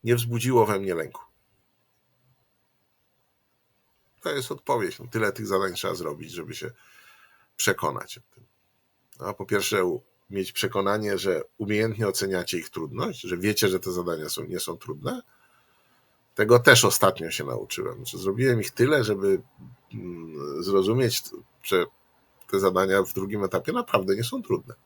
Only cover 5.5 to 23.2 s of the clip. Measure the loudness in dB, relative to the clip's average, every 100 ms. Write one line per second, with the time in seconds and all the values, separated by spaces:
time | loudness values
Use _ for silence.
5.5 | 0 0 -2 -4 -4 -6 -8 -12 -12 -12
6.5 | -12 -12 -14 _ -20 -20 -20 _ _ _
7.5 | _ -2 0 -2 -4 -10 -16 _ _ _
8.5 | _ _ _ _ _ _ -12 -10 -8 -2
9.5 | -2 0 2 2 0 _ _ _ -6 -6
10.5 | -4 -2 0 0 0 0 -2 0 -2 -4
11.5 | _ -2 0 0 0 -2 0 -2 -2 -2
12.5 | -6 -8 -10 -10 -6 -6 -6 -8 -2 -2
13.5 | 2 2 0 -4 -6 -4 -6 -6 -8 -8
14.5 | -8 -8 -10 -12 -8 -8 -8 -12 _ _
15.5 | _ _ _ _ _ _ _ _ -2 6
16.5 | 8 10 8 6 4 2 2 -8 -6 -6
17.5 | -6 -8 -8 -8 -8 -12 -6 -4 0 2
18.5 | 2 0 2 4 4 2 0 2 2 0
19.5 | _ -20 -20 _ -12 -12 -12 -12 -10 -8
20.5 | -6 2 4 6 4 4 0 -6 -16 -18
21.5 | _ 0 2 2 _ _ _ _ _ -4
22.5 | 2 4 4 4 4 2 -2